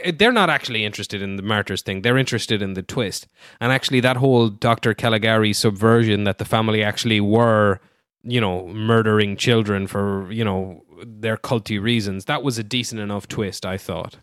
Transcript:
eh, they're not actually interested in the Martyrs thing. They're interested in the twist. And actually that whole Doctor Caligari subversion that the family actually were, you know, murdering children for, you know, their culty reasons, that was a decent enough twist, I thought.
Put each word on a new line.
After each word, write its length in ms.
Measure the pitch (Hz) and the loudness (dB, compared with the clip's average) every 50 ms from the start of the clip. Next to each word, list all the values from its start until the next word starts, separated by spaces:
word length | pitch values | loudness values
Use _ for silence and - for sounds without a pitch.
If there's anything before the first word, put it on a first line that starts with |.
| - | -4
eh, 80 | 180 175 | -6 0
they're 140 | 143 202 233 | 2 2 4
not 180 | 254 233 196 165 | 4 4 2 2
actually 360 | 151 135 - - 123 110 107 | 2 0 -2 -2 -4 -2 -2
interested 360 | 104 - - 104 - - 101 | -2 -4 -6 -8 -8 -6 -6
in 140 | 98 98 98 | -6 -6 -6
the 60 | 98 95 | -6 -2
Martyrs 400 | 104 110 104 101 - 101 90 - | 0 0 0 0 -2 -4 -6 -4
thing. 200 | - 98 95 95 | -6 -6 -2 0
They're 140 | 117 123 131 | 2 2 2
interested 440 | 135 127 - 113 - - 113 104 101 | 2 0 -2 -4 -2 -2 -2 -2 -2
in 120 | 98 95 | -4 -6
the 80 | 92 92 | -8 -8
twist. 440 | - - 139 117 95 - - - _ _ _ - - - _ | -6 -6 -4 -4 -4 -6 -10 -12 _ _ _ -20 -20 -10 _
And 120 | 117 120 131 | 0 0 0
actually 260 | 131 - - 135 127 | 0 0 2 2 4
that 180 | 120 127 131 123 | 4 4 2 4
whole 300 | 135 135 131 120 117 113 | 2 4 6 6 4 2
Doctor 460 | 101 107 - 120 117 - - 120 107 | 0 0 0 0 2 2 2 -2 -2
Caligari 580 | - - 120 110 107 104 110 110 110 110 107 101 | 0 0 0 0 2 2 2 2 4 2 2 0
subversion 720 | - - 117 101 95 107 113 117 117 117 110 104 101 104 | 2 2 0 0 4 4 6 6 6 4 4 2 2 0
that 140 | 98 92 - | -2 -2 -2
the 60 | 104 | -4
family 380 | - - 113 110 110 107 107 107 | -2 0 0 2 2 0 0 0
actually 360 | 104 101 - - 120 110 104 | -2 -2 -2 0 0 2 2
were, 600 | 101 101 107 113 120 117 110 107 104 101 98 95 _ _ _ _ _ _ _ _ _ | 2 4 4 4 4 4 4 4 4 2 2 0 _ _ _ _ _ _ _ _ _
you 180 | 117 123 123 | -4 -2 -2
know, 280 | 110 98 90 90 92 87 | 0 0 -2 -6 -8 -10
murdering 680 | 95 110 107 110 117 113 110 110 107 107 104 101 98 | -8 -6 0 4 4 4 4 4 4 4 2 2 0
children 520 | 98 - 131 120 113 110 104 104 98 98 92 | -2 0 2 2 2 2 2 0 -2 -2 -4
for, 420 | - 104 101 101 98 98 98 90 | -2 -2 -2 -2 -2 -4 -6 -6
you 140 | 107 113 113 | -4 -2 -2
know, 400 | 107 95 95 95 95 90 80 - _ 80 85 90 | 0 0 -2 -4 -6 -10 -16 -20 _ -20 -20 -20
their 320 | 117 113 107 107 113 110 | -18 -16 -8 -4 -4 -4
culty 460 | - - - 131 117 104 - 110 101 98 | -4 -4 -2 -2 -2 -2 -4 -6 -4 0
reasons, 440 | 113 120 117 101 101 95 95 95 | 0 0 0 0 -2 -6 -6 -6
that 180 | - 147 147 120 | -4 -6 -2 -2
was 140 | 143 120 113 | -4 -4 -4
a 40 | 110 | -6
decent 380 | 104 - 123 120 - 117 110 | -4 -4 -4 -4 -4 -8 -8
enough 260 | 104 104 104 101 - | -6 -6 -6 -6 -8
twist, 400 | - - - 107 95 90 - - | -8 -6 -6 -6 -6 -6 -8 -8
I 100 | 95 92 | -8 -8
thought. 420 | 95 - - 90 85 82 - - - | -8 -8 -8 -8 -8 -8 -10 -14 -18